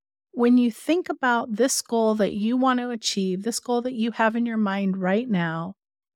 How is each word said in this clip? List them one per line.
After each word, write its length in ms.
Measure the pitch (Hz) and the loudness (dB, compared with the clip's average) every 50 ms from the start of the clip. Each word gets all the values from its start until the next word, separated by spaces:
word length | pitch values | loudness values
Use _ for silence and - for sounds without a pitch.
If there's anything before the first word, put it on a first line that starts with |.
| _ _ _ _ _ _ | _ _ _ _ _ _
when 260 | - 254 240 240 247 247 | -2 2 4 4 6 6
you 140 | 247 240 | 4 2
think 380 | 220 - - - 320 359 339 - | 0 -4 -2 -2 0 0 0 -2
about 480 | 311 - - 254 240 233 233 254 208 202 | -4 -2 0 0 0 0 0 -2 -2 0
this 220 | 240 269 - - - | 0 0 0 -2 -4
goal 320 | - 233 226 220 220 214 | -2 0 2 2 2 2
that 180 | 214 202 - - | 2 0 0 0
you 240 | 208 202 226 247 254 | 0 -2 0 0 2
want 220 | 254 262 247 247 | 2 2 0 0
to 100 | 247 247 | -2 -4
achieve, 540 | 240 220 - - - 202 190 190 180 190 196 | -6 -6 -6 -4 -2 -2 -2 -2 -2 -2 -4
this 160 | 226 240 - | -4 -6 -6
goal 240 | - - 240 240 240 | -4 -2 -2 -2 -2
that 100 | 254 262 | -2 -4
you 160 | 226 220 240 220 | -2 -2 -2 0
have 220 | - 226 220 220 | 0 0 0 2
in 120 | 233 233 233 | 0 -2 -2
your 100 | 226 220 | 0 0
mind 400 | 214 196 190 196 196 190 185 190 | 0 0 0 0 0 0 0 0
right 320 | 185 180 190 220 254 262 | 0 0 0 0 0 0
now, 460 | 202 180 170 165 160 165 165 180 196 _ _ _ _ _ _ _ _ | -2 0 0 -2 -4 -6 -8 -10 -12 _ _ _ _ _ _ _ _